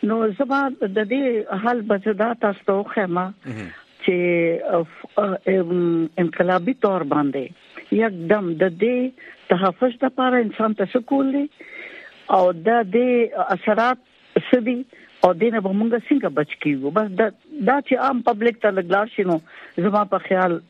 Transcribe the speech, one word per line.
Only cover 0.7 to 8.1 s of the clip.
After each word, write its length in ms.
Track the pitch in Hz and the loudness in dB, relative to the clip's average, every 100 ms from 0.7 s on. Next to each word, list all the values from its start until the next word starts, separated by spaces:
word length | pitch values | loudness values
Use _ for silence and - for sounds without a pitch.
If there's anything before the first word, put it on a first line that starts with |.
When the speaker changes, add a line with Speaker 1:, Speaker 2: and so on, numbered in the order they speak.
| 262 202 | -2 -4
Speaker 1:
د 220 | 196 208 | -2 -2
دې 140 | 262 269 226 208 196 226 | 0 0 -2 -2 -4 -2
حل 160 | 247 | -2
به 160 | 208 202 | 0 -2
زه 160 | 214 | 0
دا 200 | 196 220 | -2 -2
تاسو 260 | 233 214 196 - | 0 -2 -2 -2
ته 60 | |
وښیم 360 | 196 208 - 190 | -2 -2 -4 -2
Speaker 2:
مهم. 640 | 175 185 202 139 110 92 - - - | -2 -4 -8 -12 -12 -12 -16 -20 -4
Speaker 1:
چې، 100 | - 180 175 170 170 165 | 0 2 2 2 2 0
اه، 200 | - 180 | 0 -2
ف-، 360 | 160 - - - | -2 -8 -6 -2
اه، 200 | 208 185 - | -2 -2 0
ام، 600 | 190 170 180 170 165 160 - | 0 2 0 2 0 0 -2
انقلابي 560 | 170 - 180 185 175 | -2 0 2 2 0
طور 280 | 269 208 190 | 0 0 0
باندې 500 | 143 143 143 135 127 - - - - | 0 0 0 -2 -8 -12 -20 -20 -4
یکدم 640 | 202 226 | 0 0